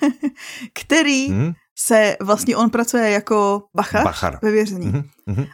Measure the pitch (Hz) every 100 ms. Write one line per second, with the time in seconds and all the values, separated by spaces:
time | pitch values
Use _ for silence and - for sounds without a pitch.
0 | 285 247 294 - - - 247 - - -
1 | 294 269 269 95 151 170 _ - - 226
2 | 214 - 196 208 - 226 226 226 233 247
3 | 220 202 208 214 202 202 202 - 202 214
4 | 226 - 185 - 214 214 214 185 175 123
5 | 143 _ - 101 143